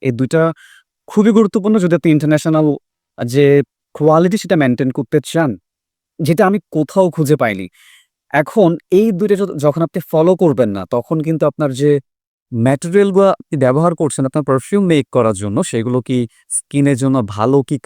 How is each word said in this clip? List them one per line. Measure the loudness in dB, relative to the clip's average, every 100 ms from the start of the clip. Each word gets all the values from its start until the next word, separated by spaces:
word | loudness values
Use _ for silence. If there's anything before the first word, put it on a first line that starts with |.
| -4
এই | -4
দুইটা | -2 0 0 -4 -14 _ _ _ -6
খুবই | 0 2 4
গুরুত্বপূর্ণ | 2 0 0 0
যদি | 2 0
আপনি | 2 2
ইন্টারন্যাশনাল | 2 0 0 0 0 -2 _ _ _ -10
যে | -4 2 4 4 0 _ _ -2
কোয়ালিটি, | 2 4 2 0
সেটা | -2 0
মেইনটেইন | 0 0 -2 -4
করতে | -4 -4 -2
চান, | -2 -2 -4 _ _ _ _ _ -6
যেটা | -2 2 2
আমি | 0 -4 -6
কোথাও | -2 0 0 0
খুঁজে | 0 0
পাইনি। | 0 -4 -10 _ _ _ _ _ _
এখন | -2 0 2 2 0 0 2
এই | 2 0
দুইটা | 0 0
য-, | -2 -2 -2
যখন | 0 -4
আপনি | -6 -4
ফলো | 0 2 2
করবেন | 2 2 -2 -4
না, | -6 -6
তখন | -4 -4 -4
কিন্তু | -2 -2
আপনার | -2 -4 -2
যে | 0 0 -4 _ _ _ _ -2 0
ম্যাটেরিয়ালগুলো | 0 0 0 2 2 2 0
আপনি | -4 -2 0
ব্যবহার | 2 0 0
করছেন | -2 -2 -4
আপনার | -2 -2
পারফিউম | -2 0 -2 2
মেক | 0 0 0
করার | 0 -2
জন্য, | -4 -4 -4
সেগুলো | -4 -4 -4 -2
কি | -4 -4 _ _ -12
স্কিনের | -6 -2 0 0
জন্য | 0 -2 -2 -2
ভালো | 0 0 0
কি | -6